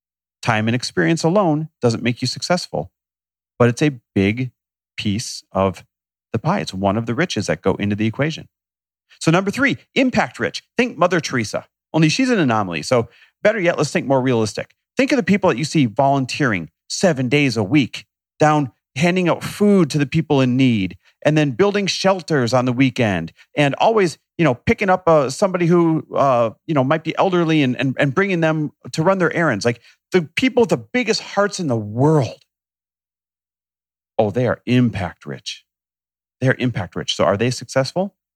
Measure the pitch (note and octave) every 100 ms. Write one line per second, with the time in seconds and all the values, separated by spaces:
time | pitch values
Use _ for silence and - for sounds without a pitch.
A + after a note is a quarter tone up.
0 | _ _ _ _ - A2 A2 B2 - -
1 | E3 E3 E3 G3+ F#3 D3+ D#3+ - A#2+ A2+
2 | A#2+ A#2 B2 - - F3+ - D2+ F2 _
3 | _ _ _ _ _ _ A#2+ A#2+ D3+ B2+
4 | - G2+ G2 A#2 B2+ - _ _ _ -
5 | A2 G2+ - - - F#2+ G2 F2+ - _
6 | _ _ _ A#2 D3 G3+ D2+ F#2+ G2 G#2
7 | A#2 A#2+ F3+ A2 E2+ D#2 G2 - G#2 G#2
8 | A2 A2+ D3 D#3+ - _ _ _ _ _
9 | _ _ - E3+ G3 A#3+ C4+ D#3+ _ A3
10 | C4 G#3+ C#3 - G2+ - - - B3 -
11 | F3 F3 - B2+ G#2+ - - _ _ D#3
12 | D#3+ - C4 A3+ C#3 A2 F#2+ E2 D2+ B2+
13 | A#2 _ _ _ G#3 A3 E3+ D3+ D3 F3+
14 | B2+ C3+ B2+ A#2 G#2+ - - _ _ -
15 | C4 C#4+ F#3 G3 F#3 B2 D#3 D#3+ B2 G2+
16 | C#3 C#3 B2+ - C3+ F#2+ D#2+ _ _ -
17 | F#3+ C3 B2+ D3 C#3 A2+ G2 - A#2 -
18 | - _ _ _ D3+ D3+ C#3 - _ B2+
19 | F3 F#3 F3 - - - G#3 G3 D#3+ D3+
20 | C#3 D#3+ - C#3+ B2+ B2+ C3 A2 F#2+ -
21 | _ _ D3+ D#3 D3 A2+ G3+ G3+ F#3+ -
22 | F#3+ F#3+ - D3+ A#2 B2+ B2+ A#2+ C3+ A#2+
23 | A2+ F2+ E2 - _ - C#3+ C3 G3 A3
24 | F3+ - _ - D#3+ A#2+ - A3+ G3 F#3
25 | - D#3+ B2+ - G3 F3+ E3 F3 E3 D#3+
26 | - F#2 C#3 A#2+ A2+ - - D3 C3 D#3+
27 | D#3+ - F3+ F3+ D#3+ D#3 C3 - C3+ -
28 | C#3+ C3+ G3 F3 D#3+ D#3+ D3+ - B2 D#3
29 | D#3+ G3 - D#3 D#3+ G#2+ A#2+ B2 _ _
30 | _ F#3+ D3+ - C4 C4 G#3+ D3+ A2 B3
31 | A3 G3+ - - G3+ G3+ D#3+ A#2 G#2 A2+
32 | C#3+ D#3 A#2 - _ _ _ _ _ _
33 | _ _ _ _ _ _ _ _ _ _
34 | _ - G#2+ F#2+ A#2+ - - B2 A#2+ G2+
35 | F2 - - C2 - - _ _ _ _
36 | _ _ _ _ C3 - B2 - F2 F2
37 | - - D#2+ G2+ A#2+ B2 A#2+ C3+ C3+ F3
38 | G3 - _